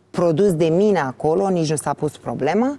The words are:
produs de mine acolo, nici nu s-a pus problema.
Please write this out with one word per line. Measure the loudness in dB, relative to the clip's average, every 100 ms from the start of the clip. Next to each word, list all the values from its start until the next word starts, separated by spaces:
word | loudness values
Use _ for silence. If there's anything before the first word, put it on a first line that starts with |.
| _
produs | -2 0 2 2
de | 2 2
mine | 2 2 2
acolo, | -2 -4 -2 0 0
nici | 0 -2
nu | -2
s-a | -4
pus | -4 -6 -6
problema. | -10 -4 -2 0 -2